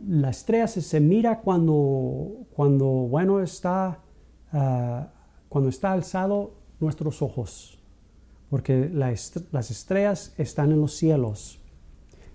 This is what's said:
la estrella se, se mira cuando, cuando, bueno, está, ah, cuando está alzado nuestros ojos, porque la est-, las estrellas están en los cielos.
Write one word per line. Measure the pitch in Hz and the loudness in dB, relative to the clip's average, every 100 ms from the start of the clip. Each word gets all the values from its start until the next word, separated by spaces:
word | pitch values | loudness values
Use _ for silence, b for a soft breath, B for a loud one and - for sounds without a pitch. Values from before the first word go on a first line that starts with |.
| 202 | -2
la | 156 135 | 0 0
estrella | - - 226 226 | -2 0 0 0
se, | 190 | -2
se | 147 156 | -2 2
mira | 147 214 226 226 | 4 4 2 0
cuando, | 196 175 160 151 139 135 127 135 165 226 - | 0 2 4 4 2 0 -2 -4 -8 -10 -10
cuando, | - 143 139 135 | 0 4 4 4
bueno, | 131 123 143 185 196 | 2 0 2 2 2
está, | 175 - 180 185 190 165 - b b b - | 0 -4 -2 0 -2 -6 -14 b b b -6
ah, | 147 135 123 120 120 147 - b b b | 0 0 0 -2 -4 -10 -16 b b b
cuando | 143 131 | 0 0
está | 131 196 | 0 -2
alzado | 190 - 190 190 202 202 - - - | -2 -2 -2 -2 -2 -4 -12 -18 -6
nuestros | 156 - 151 - | -4 -2 -4 -4
ojos, | 135 - 98 - - - - - - _ b b - | -4 -4 -8 -12 -20 -20 -20 -20 -20 _ b b -6
porque | 143 - 131 147 | -2 0 0 0
la | 156 127 | -2 -2
est-, | 117 - 170 180 | -4 -6 -12 -6
las | 139 110 | -6 -6
estrellas | 110 - 190 202 202 - - | -8 -2 0 0 -2 -6 -8
están | 147 - 147 | -6 0 2
en | 151 | 2
los | 147 | 2
cielos. | - 160 147 117 104 - - - - - - - b b | 0 2 2 0 -4 -12 -18 -20 -20 -20 -20 -20 b b